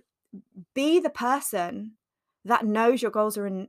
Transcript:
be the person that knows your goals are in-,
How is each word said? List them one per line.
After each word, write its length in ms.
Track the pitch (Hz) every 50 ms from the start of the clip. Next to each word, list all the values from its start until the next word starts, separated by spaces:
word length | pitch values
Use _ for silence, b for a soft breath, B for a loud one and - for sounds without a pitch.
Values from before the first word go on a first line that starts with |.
| _ _ _ _ _ _ - 190 - _ - 190 175 _ -
be 260 | 262 277 302 330 359
the 100 | 339 294
person 840 | - - 240 247 269 277 - - 226 190 175 175 - 196 208 220 220 _ _ _ _ _ _ _ _ _ -
that 200 | 196 240 - 233
knows 360 | 208 208 214 226 240 262 233
your 100 | 240 208
goals 260 | 208 214 214 214 208
are 100 | 208 202
in-, 200 | 196 190 185 196